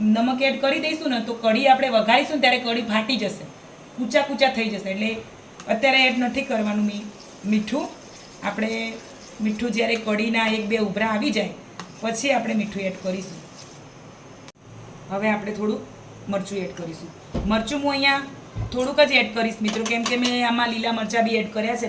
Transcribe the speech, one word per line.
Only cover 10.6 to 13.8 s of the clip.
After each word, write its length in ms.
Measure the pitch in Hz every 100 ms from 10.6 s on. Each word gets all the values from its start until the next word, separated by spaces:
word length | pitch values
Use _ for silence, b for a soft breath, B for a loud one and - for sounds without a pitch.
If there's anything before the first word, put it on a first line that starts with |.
| 202
બે 80 | 220 202
ઉભરા 260 | 196 226
આવી 180 | 208 294 208
જાય 160 | 180 - - - - -
પછી 320 | 220 226 277
આપણે 220 | 247 226
મીઠું 280 | 220 190 196 190
એડ 80 | -
કરીશું. 340 | 185 185 180 - - - - -